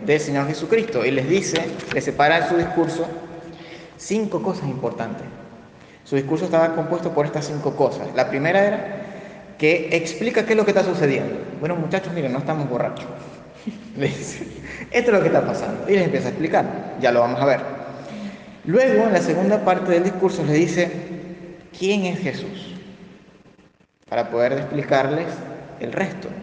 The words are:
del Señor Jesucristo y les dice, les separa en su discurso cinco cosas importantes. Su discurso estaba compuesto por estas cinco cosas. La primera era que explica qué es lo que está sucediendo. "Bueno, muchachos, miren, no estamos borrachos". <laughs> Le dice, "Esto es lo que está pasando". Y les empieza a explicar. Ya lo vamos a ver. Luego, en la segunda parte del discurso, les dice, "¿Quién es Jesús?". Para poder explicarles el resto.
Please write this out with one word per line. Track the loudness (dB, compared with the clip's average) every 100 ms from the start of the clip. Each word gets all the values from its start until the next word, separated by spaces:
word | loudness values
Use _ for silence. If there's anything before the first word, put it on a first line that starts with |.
del | 4 2
Señor | 2 0 0
Jesucristo | -2 2 2 2 0
y | 2
les | 2 2
dice, | 2 2 -2 -2 -8 -4
les | -2
separa | -2 2 4 4
en | 4
su | 2
discurso | 2 0 0 0 -4 -6 -12 -14 -16 -16 -18 -18 -18 -18
cinco | -2 -2 0 -2
cosas | -2 -4 -4
importantes. | -2 -4 -4 -6 -8 -10 -14 -18 -20 -20 -20 -20 -20
Su | -2 0
discurso | 2 0 4
estaba | 4 4
compuesto | 2 -2 -2 0
por | 0 0
estas | -2 -4
cinco | -2 -4 2
cosas. | 2 2 -4 0
La | 0
primera | 2 2 4
era | 4 0 -4 -8 -10 -14 -16 -16 -18 2
que | 4 4 2
explica | -2 -2 -4 0 0
qué | 4
es | 4
lo |
que | 4
está | 4
sucediendo. | 2 2 2 2 -2 -6 -8 -6
"Bueno, | -4 -2
muchachos, | -2 -2 -2
miren, | -4 -2
no | -2
estamos | -2 -2 -2
borrachos". | -2 -2 -4 -12 -14 -14 -18 -20
<laughs> | -12 -12 -12 -14 -4
Le | -2
dice, | -2 -10 -10 -12 -12 -14 -14 -2
"Esto | 0 4
es | 4
lo |
que | 4
está | 2 2
pasando". | -4 -4 -6 2
Y |
les | 4 4
empieza | 0 -2
a |
explicar. | -2 2 2 0 -6 -10 0
Ya | 4
lo | 4
vamos | 4 4
a |
ver. | 2 2 0 -10 -12 -14 -12 -10 -10 -12 -18 -10
Luego, | 2 4 6 6
en | 4
la | 4
segunda | 2 2 4 4
parte | 4 2 4
del | 4
discurso, | 4 2 0 2
les | 2 4
dice, | 4 2 0 -2 -10 -10 -12 -14 -14 -18 -20 -4
"¿Quién | 0 2 0
es | -2
Jesús?". | -4 -4 -8 -10 -14 -14 -16 -18 -20 -20 -20 -20 -20 _ _ _ _ _ _
Para | -2 0
poder | 2 2
explicarles | 2 -2 -4 2 2 4 0 -4 -8 -12 -14 -14 -10
el | -8
resto. | -4 -4 -4 -10 -12